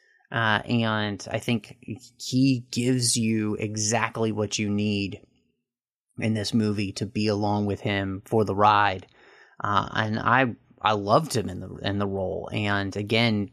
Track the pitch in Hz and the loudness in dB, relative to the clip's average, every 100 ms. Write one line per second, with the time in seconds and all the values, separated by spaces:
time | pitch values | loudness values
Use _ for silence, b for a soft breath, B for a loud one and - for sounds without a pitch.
0 | _ _ - 117 110 107 - 120 113 110 | _ _ -8 -2 2 0 2 0 0 -2
1 | 104 98 - 110 - 117 - - - 110 | -4 -6 -6 -6 -2 -4 -4 -20 -14 -14
2 | - - - 127 135 127 123 - 123 127 | -14 -16 -4 2 2 2 -2 -4 0 0
3 | 120 120 110 110 107 104 107 107 107 113 | 2 0 0 0 -2 -4 -4 -4 -2 0
4 | 110 - 113 107 104 - 104 104 104 101 | -2 -2 -2 0 -2 -2 -2 0 0 0
5 | 98 - _ _ _ _ _ _ _ _ | -4 -6 _ _ _ _ _ _ _ _
6 | _ - 110 110 101 120 107 101 98 - | _ -6 -2 -2 0 0 2 0 -4 -6
7 | 101 110 107 101 104 104 104 98 107 101 | -6 -2 0 0 0 0 0 -2 -2 -2
8 | 98 95 - 113 104 98 104 104 101 95 | -2 -6 -2 0 2 4 6 6 4 0
9 | - b b b b b 104 101 - - | -10 b b b b b 0 2 2 -2
10 | 110 107 - 123 131 101 _ _ 107 107 | 0 0 2 4 4 -2 _ _ 0 0
11 | 101 131 156 120 98 92 95 98 - 101 | 4 4 4 -2 -2 -6 -10 -6 -2 0
12 | 101 98 92 87 - 113 104 101 98 101 | 0 -2 -2 -4 -4 -4 0 0 0 -4
13 | 101 110 117 107 98 | 0 2 4 2 -2